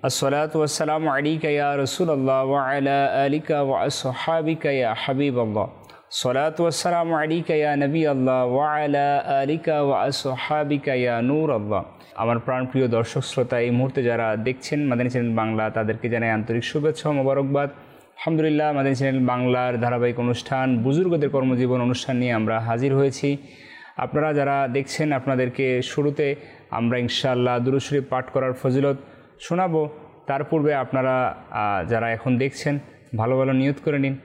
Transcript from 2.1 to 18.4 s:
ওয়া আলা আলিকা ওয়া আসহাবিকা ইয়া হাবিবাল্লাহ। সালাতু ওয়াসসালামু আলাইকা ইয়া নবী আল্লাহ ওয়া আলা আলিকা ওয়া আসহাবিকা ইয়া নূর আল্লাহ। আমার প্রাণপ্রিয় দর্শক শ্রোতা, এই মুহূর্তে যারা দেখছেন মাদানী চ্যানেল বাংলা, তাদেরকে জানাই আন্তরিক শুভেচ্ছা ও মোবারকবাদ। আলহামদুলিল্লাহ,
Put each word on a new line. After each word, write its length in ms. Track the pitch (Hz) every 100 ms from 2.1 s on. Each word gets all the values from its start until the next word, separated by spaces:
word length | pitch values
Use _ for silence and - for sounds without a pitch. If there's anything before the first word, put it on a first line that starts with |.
| 143 131 131 135
ওয়া 140 | 139
আলা 440 | 131 143 139 139 139
আলিকা 560 | 131 139 151 156 151
ওয়া 180 | 139 120
আসহাবিকা 880 | 120 - 135 123 - 165 156 160 151
ইয়া 240 | 139 120 110
হাবিবাল্লাহ। 720 | - 135 143 123 110 104 98 - - - _
সালাতু 520 | - 127 127 151 156
ওয়াসসালামু 520 | 170 - 180 175 165
আলাইকা 400 | 160 156 165 160
ইয়া 220 | 156 147 143
নবী 300 | 139 160 156
আল্লাহ 460 | 135 131 127 127
ওয়া 200 | 127 151
আলা 460 | 151 147 143 143 143
আলিকা 640 | - 139 135 160 165 151
ওয়া 180 | 143 123
আসহাবিকা 960 | 120 139 139 131 - 151 147 147 143
ইয়া 280 | 131 123 117
নূর 320 | 120 147 156
আল্লাহ। 300 | 117 104 101 - - -
আমার 240 | - 113 120
প্রাণপ্রিয় 500 | 127 127 127 135 127
দর্শক 360 | 113 117 135
শ্রোতা, 360 | - - 123 123
এই 100 | 120
মুহূর্তে 320 | 120 131 131
যারা 340 | 120 117 113 107
দেখছেন 500 | 113 131 - 147 147
মাদানী 240 | 120 123
চ্যানেল 240 | 123 117
বাংলা, 360 | 113 110 110 110
তাদেরকে 380 | 113 107 110 120
জানাই 220 | 117 113
আন্তরিক 340 | 110 110 117
শুভেচ্ছা 440 | 120 156 151 147 156
ও 40 |
মোবারকবাদ। 580 | 143 135 135 139 143 143
আলহামদুলিল্লাহ, 1000 | - - - - - - 160